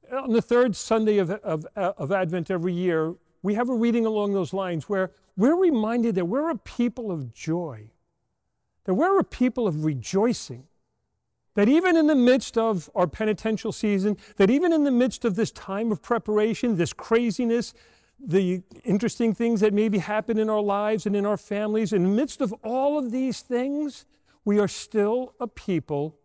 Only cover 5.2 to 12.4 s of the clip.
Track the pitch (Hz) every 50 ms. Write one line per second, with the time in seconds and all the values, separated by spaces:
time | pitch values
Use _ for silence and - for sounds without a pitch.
5.2 | _ _ _ - 196 269 330 349 381 349 294 226 214 214 233 247 226 233 202 190
6.2 | 175 170 208 269 302 330 320 208 _ - - - 233 240 233 - 233 208 180 156
7.2 | 135 120 - - - 160 160 175 175 156 117 107 107 113 _ _ _ _ _ _
8.2 | _ _ _ _ _ _ _ _ _ _ _ _ _ - 185 202 311 381 392 392
9.2 | - _ - - 254 247 - 254 233 196 151 151 156 156 147 127 110 - - -
10.2 | 220 254 233 - - - 127 120 - _ _ _ _ _ _ _ _ _ _ _
11.2 | _ _ _ _ _ _ _ 208 202 220 277 330 359 370 330 330 311 294 311 262
12.2 | 240 247 254 262